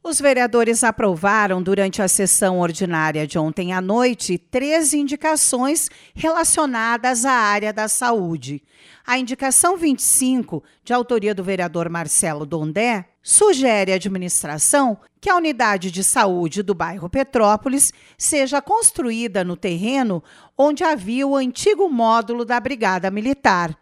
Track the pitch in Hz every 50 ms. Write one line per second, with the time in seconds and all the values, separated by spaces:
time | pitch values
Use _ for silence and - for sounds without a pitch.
0 | - 339 302 - 277 277 262 254 247 240 226 240 233 226 226 226 254 226 220 -
1 | 233 202 180 160 180 202 208 220 208 196 190 185 180 180 196 196 196 190 - -
2 | 202 185 - - 196 180 - - 208 185 185 180 175 170 165 - - 180 170 160
3 | 156 156 151 156 156 143 - 175 156 156 156 202 180 180 185 185 185 185 208 240
4 | 247 254 233 - - - 180 170 _ _ - 247 269 294 311 330 311 285 302 294
5 | 285 262 294 294 - 311 311 302 - - - 240 254 269 320 320 - - - -
6 | - - _ - - 320 320 339 330 - - - 311 277 247 226 220 226 233 240
7 | 233 254 254 233 240 277 254 240 220 208 208 208 208 214 214 214 214 214 - -
8 | 247 240 233 214 180 165 165 147 123 131 143 139 _ _ _ _ - - - _
9 | _ - 247 262 254 226 262 - 269 269 247 - - 349 392 349 339 302 262 -
10 | - - - - 262 254 262 254 - - 170 147 _ _ _ _ _ - 240 247
11 | 240 247 247 226 202 208 214 185 180 190 196 180 175 170 156 175 165 170 170 170
12 | 165 165 - - - 165 151 147 156 143 170 160 156 156 151 202 226 247 233 190
13 | 175 _ _ _ _ - - - 403 427 349 262 269 247 220 208 190 185 190 190
14 | 180 202 196 185 180 175 - - - 151 151 156 - - - 285 277 247 208 -
15 | _ _ _ _ - 403 370 349 330 311 285 226 247 214 202 190 175 190 165 185
16 | 190 - - 185 214 196 180 175 170 160 - 196 202 185 196 165 170 165 175 202
17 | - - - 269 269 269 - 240 220 208 214 208 - 277 254 277 240 - _ _
18 | - - _ _ - - 320 285 269 254 285 277 277 - 415 453 453 - - -
19 | 262 240 226 226 233 226 185 202 180 180 175 - - 190 170 165 196 226 269 277
20 | 254 220 185 160 _ - - - - _ _ - 269 294 302 - 370 330 302 233
21 | 180 196 233 262 277 277 277 277 262 247 247 - - 403 415 302 392 359 277 233
22 | 226 226 226 233 226 214 233 240 240 214 247 240 214 254 285 220 220 190 185 185
23 | 175 190 196 214 214 262 277 _ - 226 196 175 175 160 156 _